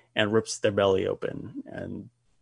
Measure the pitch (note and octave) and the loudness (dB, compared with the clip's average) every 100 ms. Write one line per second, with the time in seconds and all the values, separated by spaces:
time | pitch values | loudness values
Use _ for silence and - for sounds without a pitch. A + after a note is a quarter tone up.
0 | _ A2 G#2 A2 - - G#2+ G2+ G2 F#2+ | _ 0 4 2 2 0 0 4 4 4
1 | F#2+ F#2+ - - - C#4 - - F#2+ F#2+ | 2 -2 -4 -8 -10 -12 -12 -10 -10 -10
2 | A2+ _ _ _ | -12 _ _ _